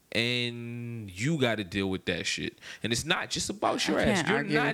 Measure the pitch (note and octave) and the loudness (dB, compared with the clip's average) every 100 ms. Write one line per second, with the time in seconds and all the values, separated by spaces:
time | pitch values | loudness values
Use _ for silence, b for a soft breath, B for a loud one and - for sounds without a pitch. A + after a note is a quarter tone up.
0 | _ - A#2 B2 A#2+ A#2 A#2 A#2+ A#2+ A#2 | _ 0 0 0 -2 -4 -8 -8 -8 -8
1 | G2+ F2+ C3 E3 B2 G#2+ F2+ G2 F#2+ F#2 | -8 -4 0 2 2 2 0 0 0 0
2 | - F2 - - D#2+ - B B G#2+ A#2+ | -2 -2 -2 -2 -4 -8 B B -2 -2
3 | C#3 F#3 - - - G3+ - C4+ - - | 0 -2 -2 -4 -4 0 0 2 2 4
4 | - F3+ C#3+ C#3+ D3 D3+ D3 | 4 4 4 2 2 2 2